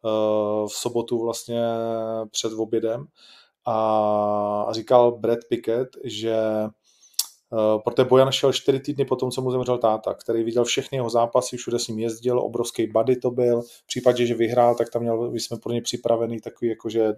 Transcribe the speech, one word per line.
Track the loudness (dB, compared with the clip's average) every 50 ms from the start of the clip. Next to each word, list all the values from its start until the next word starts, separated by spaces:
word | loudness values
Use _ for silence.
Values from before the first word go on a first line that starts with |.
| -2
eh, | 0 0 2 2 2 2 2 0 0 0 -2 -2
v | -4
sobotu | -6 -6 -6 -2 -2 -2 -2 -2 -2 -2 -2
vlastně | -2 -4 -6 -6 -6 -4 -2 -2 -2 -2 -2 -4 -4 -4 -4 -4 -4 -6 -6 -8 -6
před | -8 -4 -4 -4
obědem. | -2 -2 -4 0 0 0 0 0 -4 -4 -8 -14 _ _ -20 -20 -20 -20 -20 _ _ _ _
A, | -2 0 0 2 2 2 2 2 2 2 2 0 0 0 0 0 -2 -2 -2 -2 -4
a |
říkal | -4 -6 0 6 6 8 8 6
Brad | 4 2 0 0 0 0 -2 _
Pickett, | -6 -4 -2 -2 -2 -2 -2 -4 -8 -14 -12
že, | -10 -8 -6 -4 -2 0 0 0 0 0 -2 -2 -4 -6 _ _ _ _ _ _ _ _ -8 -8 -8 _ _ _ _
eh, | -2 0 2 2 2 2 0
protože | -2 2 2 4 6
Bojan | 6 6 6 6
šel | 2 0 0 0
čtyři | 0 2 0 0 0 0
týdny | -2 -6 -4 -4 -2
po | -2 -2
tom, | -2 -2 -4
co | -4 -4
mu | -4 -2
zemřel | -2 -2 0 0 -2 2
táta, | 2 0 0 0 -2 -6 -6
který | -6 -4 -4 -2 -2 -2
viděl | 0 0 0 0
všechny | 0 0 -4 -4 -4 -4 -4
jeho | -4 0
zápasy, | 2 2 0 2 0 -2 -2 -2 -10
všude | -10 -8 -4 -4 -4
s | -4 -4
ním | -6 -4
jezdil, | -4 -4 -6 -4 -2 0 0 0
obrovský | -2 -2 -4 -4 -6 -4 -2 -4 -4
buddy | 0 0 0 2 2 0
to | 0 0 -4
byl. | 0 2 2 2 2 0
V | -2 -8 -18 -20 _
případě, | _ -8 2 2 2 4 4 2
že | 0 2
vyhrál, | 0 0 0 4 4 4 4 4
tak | 2 -2 -2
tam | -2 -4
měl, | -2 -2 -2 -2 -2 -4
my | -4 -6
jsme | -6 -6 -8
pro | -8 _ -4
ně | -4 -4
připravený | -4 -4 -8 -6 0 0 0 2 0 -4 -4 -8
takový | -10 -12 -10 _ -4 -4
jakože | -4 -4 -6 -4 0 2 2 2 0